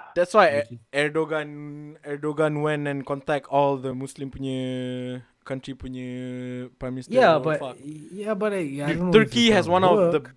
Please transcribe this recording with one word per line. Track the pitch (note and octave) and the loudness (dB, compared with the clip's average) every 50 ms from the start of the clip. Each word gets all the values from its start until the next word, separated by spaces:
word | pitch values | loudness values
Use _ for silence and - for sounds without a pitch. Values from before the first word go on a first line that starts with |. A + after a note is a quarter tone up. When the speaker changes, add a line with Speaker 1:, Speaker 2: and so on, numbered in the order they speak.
| - - - | -20 -6 -2
Speaker 1:
That's | F3 F3 - - | -2 0 4 6
why | A3 G3 D#3+ C#3+ | 6 6 6 6
Speaker 2:
Which | C#3+ C#3+ - | 2 0 -4
Speaker 1:
E-, | B2 A#2 - _ | -8 -18 -14 _
Speaker 2:
is | - C#3 D3 D3+ | -2 0 0 0
Speaker 1:
Erdogan, | D3 D#3 D#3+ D3+ D#3+ D#3 D3+ D3 D3 D3 D3 D3 D3 D3 D3+ D3 D3+ - - | 0 -2 -2 -2 -2 -4 -6 -6 -10 -12 -14 -14 -14 -14 -16 -16 -18 -16 -12
Erdogan | D3 D3 D3 D3 D3+ D3+ D3 D#3 D#3 D3+ D3 | -10 -8 -6 -4 -4 0 0 0 0 2 0
went | D3 D3+ D3+ D3 D3 D3 | 0 0 0 -2 -2 -4
and | C#3 C#3 C3+ | -4 -4 -6
contact | - C#3+ C#3 C3+ - D3+ C#3+ - - | -6 -6 -6 -4 -2 -4 -4 -2 0
all | C3+ C#3 C#3+ C#3 C#3 C3+ | 2 2 2 2 2 0
the | B2+ C3+ B2+ | -4 -6 -6
Muslim | B2+ C3+ C3+ - - C#3+ C3+ | -8 -8 -10 -10 -12 -12 -12
punya | - - C3+ C3+ C3 C3 B2+ B2+ B2+ B2+ B2+ B2+ B2+ B2+ B2+ B2+ B2+ B2+ A#2+ _ _ _ _ | -10 -8 -8 -6 -6 -4 -6 -6 -6 -6 -6 -8 -8 -8 -8 -8 -10 -12 -14 _ _ _ _
country | - C#3 C3+ - - C3+ | -10 -10 -10 -10 -12 -14
punya | C3 - B2+ B2+ B2+ B2+ B2 B2 B2 B2+ B2+ B2+ B2 B2+ B2+ B2 B2 B2+ B2 - - | -12 -12 -12 -10 -10 -10 -10 -10 -10 -8 -8 -10 -10 -10 -10 -10 -10 -10 -12 -14 -12
prime | C#3 B2+ B2+ | -10 -8 -8
minister. | C3 B2+ - G#3+ | -8 -8 0 4
Speaker 2:
Yeah, | B3+ B3+ F#3 E3 D3+ | 6 6 6 6 4
Speaker 1:
What | C3 | 2
the | D#3 | 0
Speaker 2:
but | D#3 C#3+ | -2 -2
Speaker 1:
fuck? | D3 C3 B2 - C3 | -4 -8 -12 -14 -14
Speaker 2:
yeah, | D3 D#3 D3+ D3+ - F3 G3 G3+ G#3+ A3 | -16 -16 -16 -16 -16 -14 -10 -6 -6 -4
but, | F#3+ G#3+ G#3+ | -2 -2 -2
like, | G3+ F#3+ E3+ C#3+ | -2 -2 -4 -4
I | |
Speaker 1:
Dude, | C3+ C#3 C#3+ D3 E3 E3+ | -4 -4 -4 -2 -2 -2
Speaker 2:
don't | |
know | F3 F3+ | 2 4
if | F3+ A3 A3 A3 | 6 6 6 4
Speaker 1:
Turkey | - A#3+ A#3 A3+ | 4 4 4 6
Speaker 2:
it's | G#3+ | 6
Speaker 1:
has | F#3+ E3+ D#3+ | 4 4 4
Speaker 2:
gonna | F3 F#3 F#3+ F#3 | 4 4 6 6
Speaker 1:
one | - G#3+ F3+ E3+ | 6 6 4 4
of | |
the, | E3+ D3+ | 2 0
Speaker 2:
work. | C3 B2 - | -2 -4 -12